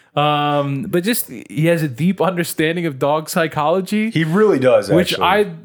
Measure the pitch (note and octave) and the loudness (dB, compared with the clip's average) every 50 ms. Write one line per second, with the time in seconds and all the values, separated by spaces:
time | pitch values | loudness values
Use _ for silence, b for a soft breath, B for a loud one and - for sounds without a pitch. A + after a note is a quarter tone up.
0 | B B B D3 D3 D3+ D3 D3 D3 D3 D3 D3 C#3+ C#3 C#3 C#3 A2 - - F3+ | B B B 0 0 2 2 0 0 0 0 0 0 -2 -2 -4 -4 -2 -2 -2
1 | E3+ G#3 - - - - C#3 - - - G2+ C3+ D#3 E3+ E3+ E3 D#3 D3 A#2+ A2+ | -2 -2 -2 -2 -4 -8 -12 -16 -16 -8 -4 0 2 2 2 2 0 -4 -2 0
2 | D#3 F#3 F#3+ - E3 F3+ F#3 F3 E3+ - - - D#3+ D#3 E3+ F3+ E3+ E3 C#3 C3 | 0 0 0 2 0 -2 0 -2 -6 -4 -2 -2 -2 0 0 -2 -4 -6 -4 -2
3 | D3 C#3 D3 D#3 D#3 - - F3+ E3 D#3+ - D3+ D3 D3+ F3 F#3+ F#3 - G#3+ G#3+ | 0 0 0 -2 -2 -2 -2 -2 -2 0 -2 -2 0 0 0 0 -2 -2 -2 -2
4 | G#3+ A3+ - D3+ E3 D#3 E3 G#3 G#3+ G#3 F3 C3 B2 B2+ A#2 G#2+ G2+ F#2+ D3+ F3 | -2 -2 -2 -2 -2 0 2 2 4 4 4 4 4 4 4 4 2 4 2 2
5 | F3+ - E3+ - - F3 F#3+ G#3+ G#3 F3+ E3 D#3+ | 2 2 -2 0 2 2 4 2 2 -2 -4 -12